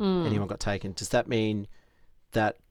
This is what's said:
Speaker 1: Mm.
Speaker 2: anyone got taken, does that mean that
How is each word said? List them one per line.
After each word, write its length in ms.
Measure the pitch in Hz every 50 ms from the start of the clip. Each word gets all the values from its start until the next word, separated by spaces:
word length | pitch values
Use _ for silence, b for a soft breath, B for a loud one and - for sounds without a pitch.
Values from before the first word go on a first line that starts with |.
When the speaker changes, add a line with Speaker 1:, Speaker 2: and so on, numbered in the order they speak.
Speaker 1:
Mm. 260 | 214 196 185 180 170
Speaker 2:
anyone 220 | 151 107 104 101 90
got 100 | 101 -
taken, 340 | - 107 101 98 - 98 92
does 180 | - 101 -
that 180 | - 123 - -
mean 400 | 123 113 110 107 107 104 101 - - - - _ _ _ - - - - _ _ -
that 240 | 113 107 107 - - _ _